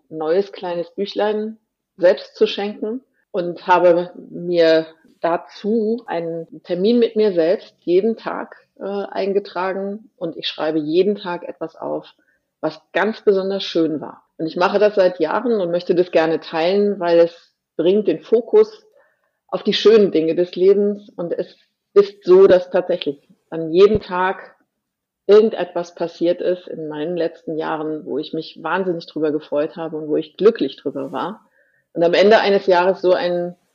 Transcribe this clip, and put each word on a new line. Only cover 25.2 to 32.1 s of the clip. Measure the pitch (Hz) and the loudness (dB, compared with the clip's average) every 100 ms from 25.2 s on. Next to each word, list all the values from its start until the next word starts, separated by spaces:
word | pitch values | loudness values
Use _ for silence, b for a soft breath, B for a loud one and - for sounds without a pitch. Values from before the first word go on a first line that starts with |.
| - | 4
irgendetwas | 208 220 - 180 175 175 | 6 4 0 -6 -8 -10
passiert | - 165 - 170 175 | -8 -10 -2 -2 0
ist | 175 180 - | -2 -4 -6
in | 160 151 | -12 -10
meinen | 151 156 175 | -8 -6 -4
letzten | 165 - - 156 | -6 -8 -10 -6
Jahren, | 165 156 156 156 | -6 -6 -6 -8
wo | 180 127 | -8 -8
ich | - | -6
mich | 160 160 - | -10 -12 -12
wahnsinnig | 156 180 185 165 - | -6 -4 -4 -6 -8
drüber | 151 156 | -6 -4
gefreut | 151 - 147 151 | -4 -4 -4 -4
habe | 175 160 151 | -6 -10 -10
und | 151 | -4
wo | 151 | -4
ich | 156 - | -6 0
glücklich | 202 226 139 - | 0 2 -2 -6
drüber | 139 139 139 | -10 -8 -8
war. | 135 160 220 _ _ _ _ _ | -8 -8 -10 _ _ _ _ _
Und | - | -2
am | 170 | 2